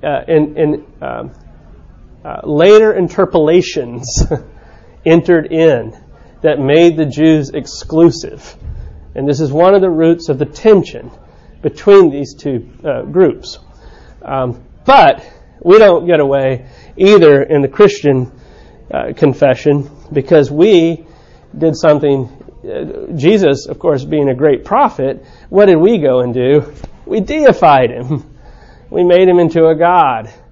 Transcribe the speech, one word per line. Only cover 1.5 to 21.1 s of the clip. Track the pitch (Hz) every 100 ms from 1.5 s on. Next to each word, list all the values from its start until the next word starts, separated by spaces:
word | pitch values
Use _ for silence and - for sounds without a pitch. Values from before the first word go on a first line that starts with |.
| - - - - - - - 156
uh, | -
later | 151 151 180 214 220 196
interpolations | 175 - 180 180 151 175 185 - 120 120 120 - - 151 - - -
<laughs> | - - - -
entered | 165 165 170 156
in | 160 165 131 107 - - - - -
that | 160 143
made | 135 151 170 160
the | 151
Jews | 135 160 156 135
exclusive. | 151 127 - - 156 170 165 - - - - - - - - - -
And | 139
this | 143
is | 156
one | 143 175
of | 196
the | 190
roots | 165 165 165 -
of | 135
the | 147
tension | - 226 208 - - 127 - - _ - -
between | 151 - - 196 175
these | 139 139 -
two, | 147 127 110 -
uh, | 156 123
groups. | 104 170 180 - - - - - - - - -
Um, | - 135 127 120 - - -
but | 269 160 - - - - _
we | 175 208
don't | 214 170 170
get | 165
away | 139 139 135 127 - - - -
either | 190 208 165 139
in | 135 151
the | 139
Christian, | - 208 - 147 131 127 - - - - - -
uh, | - - -
confession | 147 131 143 123 - 143 139 - -
because | 147 131 160 139
we | 143 190 190 165 165 -